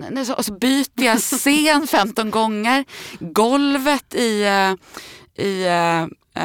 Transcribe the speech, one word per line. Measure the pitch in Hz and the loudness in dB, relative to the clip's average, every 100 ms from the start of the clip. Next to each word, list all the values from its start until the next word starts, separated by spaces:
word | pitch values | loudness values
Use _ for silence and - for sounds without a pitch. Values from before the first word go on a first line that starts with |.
| - | -6
nej", | 254 247 | -6 -4
så, | |
och | 262 220 | -4 -6
så | |
byter | 196 254 277 269 - | -2 0 0 -2 0
jag | 247 226 | 2 2
scen | - 269 285 294 302 294 311 | 0 -2 2 2 4 2 2
<laughs> | |
femton | 320 294 214 220 | 0 0 -2 -2
gånger. | 208 220 214 226 262 269 - - - | 0 0 0 0 0 -2 -10 -16 -14
Golvet | 165 160 233 277 285 277 269 277 - - | -4 2 2 2 2 0 0 -2 -2 -2
i, | 233 208 | 0 0
eh, | 202 196 190 190 - - - - - - 202 | 2 2 2 -2 -8 -20 -20 -20 -18 -8 -6
i, | 190 185 | -2 0
eh, | 175 170 165 165 - _ - | 0 2 0 -2 -8 _ -6